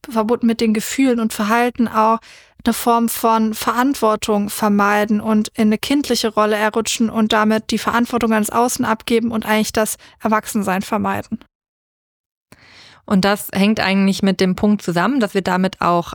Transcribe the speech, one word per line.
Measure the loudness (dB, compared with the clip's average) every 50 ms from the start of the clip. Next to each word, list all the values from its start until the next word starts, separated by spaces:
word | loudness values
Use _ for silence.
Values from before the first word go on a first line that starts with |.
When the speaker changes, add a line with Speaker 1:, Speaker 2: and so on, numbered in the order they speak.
| -18 -6
Speaker 1:
verbunden | -4 -2 0 0 0 0 2
mit | 0 0 2
den | 0 0 0
Gefühlen | 0 -2 -4 -2 0 2 2 2 2
und | 0 -2 -2
Verhalten, | -2 -2 0 0 2 0 0 0 -2 -2
auch | 0 2 2 2 2 2 0 -4 -10 -20 -20 -20 _ _ -4 -2
eine | -2 -2
Form | 0 0 0 2 2 2 0
von | -2 -2 0 2 2 2 2 0 -2
Verantwortung | -2 -4 -2 0 0 0 0 0 0 0 0 0 0 0 -2 0 0 -2 -4
vermeiden | -4 -2 0 2 2 4 2 2 2 2 2 0 0 -2
und | 0 0 0 0 0 0
in | -2 0 2 2
eine | 2 0
kindliche | 0 0 0 0 0 0 -2 -2 -2 -2 0
Rolle | 0 0 2 0
errutschen | 0 0 0 0 -2 -2 -2 -2 -2 -2 -2
und | 0 0 0 2 2
damit | 2 2 2 2 0 0 -2
die | -4 -2
Verantwortung | -2 -2 0 0 0 0 0 -2 0 0 2
ans | 0 0 0
Außen | 0 0 0 0 0 -2 -2
abgeben | -2 -2 -4 -2 0 0 0 0 0 -4
und | -4 -2
eigentlich | 0 0 0 0 0 0
das | -2 -2 -2 -4 -8 -14 -20 -20 _ -2
Erwachsensein | 0 0 0 0 -2 -4 -4 -2 -2 -2 -2 -2
vermeiden. | -4 -4 -2 -2 -2 -4 -4 -6 -8 -10 -12 -12 _ _ _ _ _ _ _ _ _ _ _ _ _ _ _ _ _ _ _ _ _ -20 _ -20 -20 -20 -20 -20 -20 -20 -20 _
Speaker 2:
Und | 0 2 2 4
das | 2 0 -2 -4 -6 -2
hängt | 0 2 2 2 0
eigentlich | 0 0 2 2 2 0 0 0 0
mit | 0 2 2
dem | 0 0 0
Punkt | 0 2 2 2 0 0
zusammen, | -2 -2 0 0 0 0 0
dass | -2 0 -2
wir | -2 -2
damit | 0 0 0 0 -2 -2 -2
auch | 0 0 0 0 -2 -4 -6